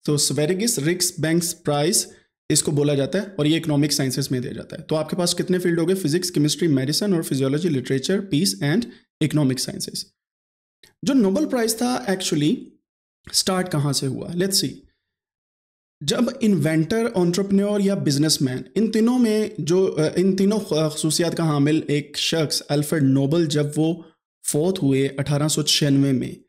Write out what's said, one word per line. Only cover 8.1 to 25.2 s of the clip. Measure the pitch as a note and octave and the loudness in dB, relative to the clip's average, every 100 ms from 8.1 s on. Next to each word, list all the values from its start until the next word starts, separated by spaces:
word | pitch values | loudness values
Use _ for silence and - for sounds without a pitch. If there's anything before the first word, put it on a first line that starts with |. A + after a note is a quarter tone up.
| F#3+ | -2
पीस | G3 C#3+ F#3+ - | 0 0 0 0
and | C#3+ D3+ - - _ _ | 0 0 -2 -12 _ _
इकोनॉमिक | D#3 D3+ C#3 B2+ | 0 2 0 0
साइंसेज। | - - - - - _ _ _ _ _ _ _ - _ | -4 -8 -10 -10 -14 _ _ _ _ _ _ _ -20 _
जो | F3+ | 0
नोबेल | C4+ G3 G3 D4+ | 4 4 2 0
प्राइज़ | C4 A3+ A3+ | 0 -2 -2
था | B3 B3 - | -2 -2 -2
actually | F#3+ - D#3+ D3 A#3+ - _ _ _ _ _ - | -4 0 0 2 0 -6 _ _ _ _ _ -4
स्टार्ट | - - F#3 F3+ | -2 0 0 0
कहाँ | D#3 C#3+ | -2 0
से | C3+ C3+ | -2 -4
हुआ? | A#2 - | -6 -6
Let's | F3 F#3+ | -2 0
see। | F#3+ D3 - _ _ _ _ _ _ _ _ _ _ _ _ | 0 -2 -6 _ _ _ _ _ _ _ _ _ _ _ _
जब | D3 B3+ A#3 A#3 | -4 -2 -2 0
इन्वेंटर, | A3 F#3 D3 D#3 D#3+ A3+ A#3 F#3+ | 0 2 2 0 0 -2 -2 0
एंटरप्रेन्योर | F3 F3 G3 G3 G3+ G#3 | 0 0 2 2 2 2
या | G3 | 0
बिजनेसमैन, | G3 D3 C3+ D#3 D3+ C3 B2+ - - | 0 0 2 2 2 0 -2 -6 -2
इन | A3 | 0
तीनों | A3 A3+ B3+ | 2 2 2
में | A#3 G#3+ G#3+ - | 2 2 -2 -4
जो, | C#3+ F3+ F#3+ | 0 2 2
अ, | - D3+ - | 2 0 2
इन | F#3+ F#3+ | 0 2
तीनों | G3 G#3+ | 2 2
ख-, | G3+ D3+ D#3 | 0 0 0
खसूसियात | D3+ D#3+ D3+ E3+ | 0 -2 0 -2
का | D3+ | 0
हामिल | E3 D3 C#3+ D#3 - | 0 2 4 2 0
एक | D3 C#3+ - | -2 -2 -4
शख्स | - E3 D3 - | -2 0 0 -2
अल्फ्रेड | - D3 D3 E3+ | -2 -2 0 2
नोबल | C3+ C3+ C#3 E3+ D#3+ | 4 4 2 2 2
जब | C#3+ D3 D3 | 0 -2 0
वो | D#3+ E3+ - _ _ _ | -2 -2 -10 _ _ _
फौत | - D3 E3+ F#3 | -4 0 0 0
हुए | C#3 C3+ C3+ | 2 2 0
अठारह | - | -2